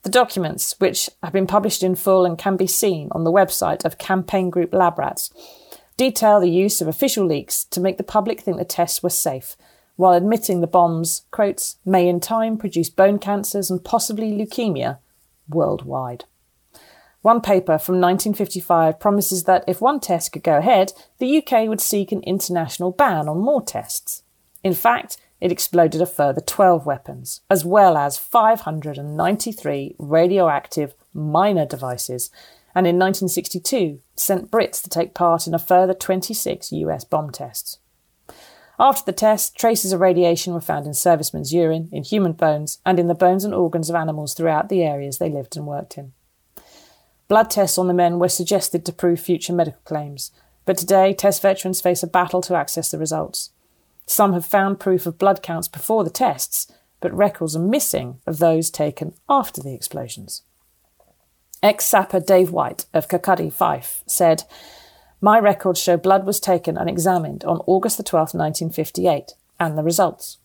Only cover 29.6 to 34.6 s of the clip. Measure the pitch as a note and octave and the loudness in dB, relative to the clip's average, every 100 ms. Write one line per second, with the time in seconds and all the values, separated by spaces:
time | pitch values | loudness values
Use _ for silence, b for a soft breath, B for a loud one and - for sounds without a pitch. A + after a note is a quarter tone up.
29.6 | D3 C#3+ C#3 - D3 D#3 F3+ F#3+ E3+ C#3+ | -6 -6 -6 -12 0 2 4 4 2 0
30.6 | - - C#3+ _ _ D#3 D3+ D#3 G3+ F#3+ | -4 -6 -6 _ _ -8 -2 2 2 2
31.6 | D3 C3+ C3 B2 - B2+ - b b b | -2 -4 -8 -8 -8 -8 -10 b b b
32.6 | b F3+ F3+ F3 F#3 F#3+ F#3 F3 E3+ F#3 | b 0 2 2 2 0 -4 -4 -6 -8
33.6 | - C4 F3 C#3+ _ - - F#3+ G#3+ A3+ | -4 -2 -2 -4 _ -8 -2 -2 -2 -2